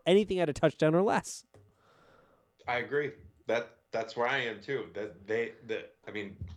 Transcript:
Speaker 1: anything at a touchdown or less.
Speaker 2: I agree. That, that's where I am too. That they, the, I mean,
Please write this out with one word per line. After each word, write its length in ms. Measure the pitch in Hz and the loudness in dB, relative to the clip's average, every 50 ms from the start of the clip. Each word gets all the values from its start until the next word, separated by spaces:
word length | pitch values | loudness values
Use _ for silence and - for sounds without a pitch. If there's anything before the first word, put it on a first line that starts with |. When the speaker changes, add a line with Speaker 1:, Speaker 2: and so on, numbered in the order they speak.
| - | 8
Speaker 1:
anything 320 | 165 185 208 214 - 190 180 | 6 6 6 6 4 2 2
at 100 | 170 147 | 2 0
a 40 | |
touchdown 420 | 135 - 165 151 - - 156 156 160 | 2 2 2 2 4 4 2 4 4
or 80 | 175 | 4
less. 420 | 196 233 - 196 - - - - - _ _ - - _ _ _ _ _ _ _ - - - - _ _ _ _ _ _ _ _ - 123 | 4 4 2 0 0 -4 -12 -14 -16 _ _ -20 -20 _ _ _ _ _ _ _ -20 -20 -20 -20 _ _ _ _ _ _ _ _ -6 -4
Speaker 2:
I 80 | 120 123 | -2 -2
agree. 320 | 120 110 135 147 147 135 - - - - _ _ - | -2 -2 -2 -2 -2 -2 -6 -10 -20 -20 _ _ -4
That, 240 | - 113 120 - - - _ _ - | 0 0 0 0 -4 -14 _ _ -6
that's 260 | - 113 113 - - | -4 -4 -4 -4 -2
where 100 | 120 120 123 | 0 0 0
I 100 | 139 135 | 2 0
am 220 | 123 117 107 101 | -2 -4 -6 -8
too. 260 | - - 135 120 90 82 87 | -6 -6 -6 -6 -6 -8 -8
That 320 | 98 107 104 85 85 98 | -8 -8 -10 -10 -14 -6
they, 260 | 104 107 117 117 107 - - - | -2 0 0 0 -2 -6 -14 -8
the, 200 | 113 113 92 - - _ _ - | -6 -6 -6 -6 -10 _ _ -16
I 40 | - | -10
mean, 240 | 104 107 98 98 95 - - - - | -8 -8 -8 -8 -10 -12 -12 -12 -12